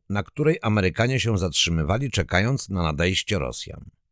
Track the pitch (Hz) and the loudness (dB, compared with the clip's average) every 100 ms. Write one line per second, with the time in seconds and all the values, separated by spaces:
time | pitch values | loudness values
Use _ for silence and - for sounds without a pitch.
0 | _ 101 - - 139 180 113 107 92 80 | _ -6 -6 0 2 2 2 2 2 2
1 | 120 131 107 101 90 - 85 82 76 107 | 0 2 0 0 0 0 0 2 0 0
2 | 135 - 82 90 110 135 - 95 82 73 | 0 -2 0 2 2 0 -2 -2 0 2
3 | 87 95 - 101 64 - - - - _ | 0 0 -2 -2 -2 -6 -12 -14 -18 _
4 | _ | _